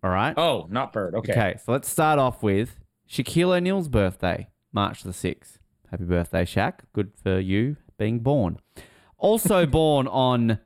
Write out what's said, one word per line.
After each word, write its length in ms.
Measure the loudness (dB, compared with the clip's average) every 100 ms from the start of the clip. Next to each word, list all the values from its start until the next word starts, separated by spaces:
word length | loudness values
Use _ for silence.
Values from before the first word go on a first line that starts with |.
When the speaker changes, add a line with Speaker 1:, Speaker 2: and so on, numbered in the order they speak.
Speaker 1:
All 60 | 0
right? 240 | 0 0 0
Speaker 2:
Oh, 300 | 0 0 -4
not 220 | -6 -4
Bert. 220 | -4 -4 -4
Okay. 160 | -2
Speaker 1:
Okay, 240 | 0 0 -2
so 80 | -4
let's 160 | -4 -2
start 320 | 0 2 2
off 240 | 0 0
with 340 | 0 0 -2 -8 -20 _ _
Shaquille 460 | -6 -2 0 2 2
O'Neal's 320 | 0 -2 0
birthday, 640 | 0 0 0 -4 -4 -8 _ _
March 300 | -2 -2 -4
the 100 | -12
sixth. 460 | -6 -6 -6 -14 _ _ _ _
Happy 140 | -10
birthday, 400 | -2 0 0 -2
Shaq. 360 | -2 0 -2 -4 -10
Good 200 | -6 -6 _
for 160 | -2 -2
you 380 | 0 0 0 -4 -14 _
being 220 | -2 -2
born. 400 | 0 0 0 -4 _ -20 -20 _ _ _
Also 480 | 2 2 2 2 4
<laughs> 0 |
born 420 | 4 4 2 2
on 500 | 2 2 4 2 0